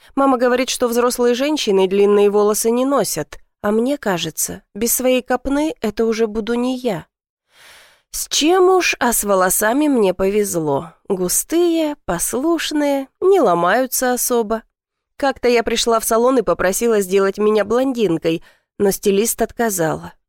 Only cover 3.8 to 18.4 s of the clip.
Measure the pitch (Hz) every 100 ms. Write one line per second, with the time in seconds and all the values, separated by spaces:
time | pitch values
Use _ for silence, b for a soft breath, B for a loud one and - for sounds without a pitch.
3.8 | 247 294 214 175 170 - - 180 _ 202
4.8 | 233 - 254 254 - 254 269 285 311 -
5.8 | 214 220 226 220 226 220 208 240 247 254
6.8 | 247 165 - _ _ _ _ B B B
7.8 | B B B - - - 302 370 359 370
8.8 | - - 247 220 202 190 185 - 214 269
9.8 | 302 254 190 180 190 208 202 175 151 139
10.8 | 165 _ - 185 180 - - 330 349 330
11.8 | 302 294 - 170 - 240 320 320 - 302
12.8 | 285 277 269 - 370 392 220 170 175 226
13.8 | 262 - 247 247 - 240 208 226 - _
14.8 | _ _ _ - 277 262 247 233 226 226
15.8 | 233 226 - 226 247 269 185 170 185 196
16.8 | 233 214 185 196 196 196 214 214 202 233
17.8 | 269 240 196 165 165 165